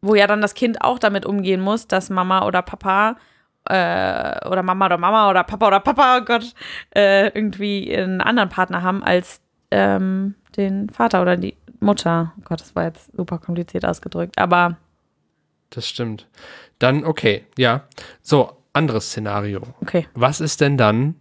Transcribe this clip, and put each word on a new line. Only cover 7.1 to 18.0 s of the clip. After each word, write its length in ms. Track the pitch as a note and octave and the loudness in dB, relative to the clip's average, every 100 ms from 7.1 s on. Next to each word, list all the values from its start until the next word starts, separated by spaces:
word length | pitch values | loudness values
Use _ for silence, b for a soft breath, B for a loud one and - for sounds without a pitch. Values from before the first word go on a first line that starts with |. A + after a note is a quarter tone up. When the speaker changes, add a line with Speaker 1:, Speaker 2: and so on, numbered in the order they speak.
| G3 G3+ | 4 2
Speaker 1:
irgendwie 680 | G#3 G#3+ G3 G#3 G3+ - - | 0 -4 -4 -4 -4 -4 -4
einen 240 | F#3 F#3 | -2 0
anderen 280 | - A#3+ F#3+ | 0 2 0
Partner 340 | - F#3 F3 | -2 -2 -2
haben 200 | F3+ G3 | -2 -2
als, 360 | - F3+ F3 - _ _ _ | 0 0 0 -16 _ _ _
ähm, 640 | G#3 G3 G3 F#3+ F#3+ G3 G3 _ - | 2 2 2 0 -2 -4 -8 _ -4
den 340 | G3 F#3+ G#3 | -4 -2 -6
Vater 320 | - A#3 F#3 | -2 0 2
oder 140 | F3+ F3+ | 2 0
die 200 | F#3+ - - - | -4 -10 -20 -4
Mutter. 520 | G3+ G3+ E3+ E3+ E3 G3+ | 0 0 0 -2 -4 -10
Oh 40 | |
Gott, 160 | - E3 | -10 -10
das 140 | - | -8
war 100 | - | -6
jetzt 260 | E3 D#3+ - - | -6 -8 -16 -10
super 220 | F3 E3+ | -8 -8
kompliziert 460 | - E3+ F3 F3+ | -6 -8 -6 -6
ausgedrückt, 540 | - E3+ F#3 F3 F3 - | -4 -6 -8 -8 -8 -4
aber 380 | F3 F3 F3 E3+ _ _ _ _ _ _ _ _ _ | 0 2 2 -2 _ _ _ _ _ _ _ _ _
Speaker 2:
Das 180 | - - | -12 -12
stimmt. 380 | - A#2+ G#2+ _ B B B B _ | -6 -6 -8 _ B B B B _
Dann, 240 | B2 C#3 | 2 2
okay, 420 | D#3 D#3 A2+ - - - | -2 0 0 0 -6 0
ja. 280 | B2 B2+ - B | 0 0 -4 B